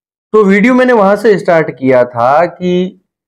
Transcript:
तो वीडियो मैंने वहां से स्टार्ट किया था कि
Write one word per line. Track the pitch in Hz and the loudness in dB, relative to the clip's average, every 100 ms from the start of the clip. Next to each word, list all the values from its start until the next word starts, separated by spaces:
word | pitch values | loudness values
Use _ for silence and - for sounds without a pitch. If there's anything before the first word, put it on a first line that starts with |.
| _ _ _ | _ _ _
तो | 214 | 0
वीडियो | 202 196 226 | 2 2 2
मैंने | 254 254 | 2 2
वहां | 240 196 202 | 2 0 0
से | 226 190 | 0 -2
स्टार्ट | 175 165 160 | 0 -2 -2
किया | 143 131 127 | -4 0 0
था | 123 117 120 147 175 | 0 -2 0 0 -2
कि | - 180 180 185 - _ _ | -4 -4 -2 -4 -8 _ _